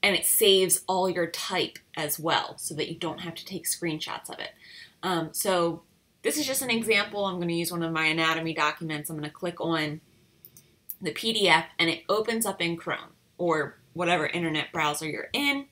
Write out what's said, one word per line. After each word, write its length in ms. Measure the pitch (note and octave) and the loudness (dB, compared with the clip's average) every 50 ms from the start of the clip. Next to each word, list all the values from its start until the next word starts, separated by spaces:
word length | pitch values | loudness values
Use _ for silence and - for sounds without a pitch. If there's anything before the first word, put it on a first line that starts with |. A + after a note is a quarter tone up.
| - | 2
and 140 | G3+ G3 | 2 2
it 100 | E3+ - | 2 2
saves 560 | - - - A3+ G#3 G3 F#3+ F#3+ F3+ - - - - | 2 2 4 6 6 6 6 6 4 2 0 0 0
all 200 | F#3 F#3 F#3 F#3+ | 2 2 2 2
your 200 | F3 F3 E3+ E3 | 2 0 -2 -2
type 500 | - - - - F#3+ F3+ D3+ - - - _ _ _ | -2 -6 -6 -2 0 -2 -2 -2 -4 -12 _ _ _
as 220 | - D#3 D3 D3 - | -6 -4 -4 -4 -2
well, 400 | D3+ E3 D3+ - - - - - | 0 0 0 0 0 -2 -8 -10
so 160 | - - E3 | -10 -8 -4
that 140 | C#3 D3 - | -4 -4 -6
you 80 | E3 | -4
don't 240 | D#3+ - E3 D3 D3+ | -6 -6 -6 -6 -6
have 160 | F3+ F3 E3 | -8 -10 -10
to 80 | - - | -10 -12
take 220 | - G3 F3 - | -10 -10 -8 -4
screenshots 600 | - - - - E3+ D#3 D#3 - - - - - - | -4 -4 -2 -2 -4 -2 -4 -4 -6 -8 -8 -8 -12
of 100 | - - | -12 -10
it. 100 | - - - _ - - - - - - _ _ - | -10 -12 -12 _ -20 -20 -20 -20 -20 -20 _ _ -4
Um, 240 | F#3 F#3 E3+ D#3+ D#3 D#3+ | -2 0 0 -2 -2 -4
so 520 | - - G3+ F#3+ F3+ E3+ E3+ E3+ E3+ - _ _ _ _ _ _ _ _ | -2 0 2 4 4 4 2 0 -4 -10 _ _ _ _ _ _ _ _
this 140 | G#3+ - | -2 0
is 80 | D4+ D4+ | 0 -2
just 180 | C4 C4+ C4 C4+ | 0 0 -2 0
an 80 | B3 | 0
example. 540 | A#3 A3+ - G#3+ A3 G3+ G3+ G#3 G3+ G3+ G3+ | 0 0 2 4 4 2 2 0 -2 -2 -2
I'm 140 | G3 F3+ F3+ | 0 0 -2
gonna 140 | F3 E3+ E3+ | -2 0 0
use 180 | E3+ E3+ E3+ | 0 -2 -2
one 140 | F3 E3+ E3 | -2 -2 -2
of 80 | E3 E3 | 0 0
my 140 | D#3+ D#3+ | 0 2
anatomy 460 | D#3 D#3 E3 D#3+ D#3+ D#3+ D#3+ D#3+ E3 D#3 | 2 2 2 2 2 2 0 0 -4 0
documents. 580 | D#3 D3+ D3+ D#3 - F3 D#3+ D#3 D3 D3+ - | 2 0 0 0 -2 -6 -6 -6 -6 -6 -6
I'm 60 | D#3+ | -6
gonna 140 | D3+ D3 D3 | -6 -6 -8
click 300 | D3 - - F3 F3 - | -8 -6 -6 -6 -6 -4
on 400 | - E3 E3 D#3+ D3+ D3 D3+ D#3+ - _ _ _ _ _ _ _ _ - _ - _ _ _ _ _ _ - _ | -2 0 0 0 0 -2 -4 -6 -10 _ _ _ _ _ _ _ _ -20 _ -20 _ _ _ _ _ _ -16 _
the 120 | F#3+ D#3 D3 | -6 -6 -6
P 200 | - - A3+ A3 | -2 -2 0 0
D 160 | A3 G3+ F3+ | 4 6 6
F, 180 | D#3+ D#3+ E3 - - _ | 6 6 4 0 -2 _
and 100 | E3+ E3 | 0 0
it 140 | D#3 E3 - _ | 0 -2 0 _
opens 360 | F#3 G#3+ A3 A3 A3+ A3+ A3 | 0 2 2 0 0 0 0
up 160 | G3+ F#3+ - | -2 -2 -2
in 160 | F3 E3+ E3+ | -2 -2 -2
Chrome 360 | E3 - F3 C3+ - - - - _ _ _ _ _ | -2 -4 -6 -6 -6 -6 -14 -20 _ _ _ _ _
or 400 | F3 E3+ D#3+ D#3 C#3+ C3 - - _ _ _ | 2 2 2 2 2 -2 -6 -16 _ _ _
whatever 340 | E3 F3 E3+ F3 F3 D#3 | -2 2 2 2 2 2
internet 460 | - - E3+ F3 E3 D#3 D#3 D3 - - | 0 0 0 0 0 0 -2 -2 -2 -2
browser 360 | E3+ D#3 D3+ D3 - D#3+ D#3 | 0 0 2 0 0 -4 -6
you're 200 | C#3+ - - - - | -6 -6 -8 -4 -2
in. 340 | B3 C#4+ C#4+ C#4 C#4 C#4 - | 0 2 2 0 0 -4 -10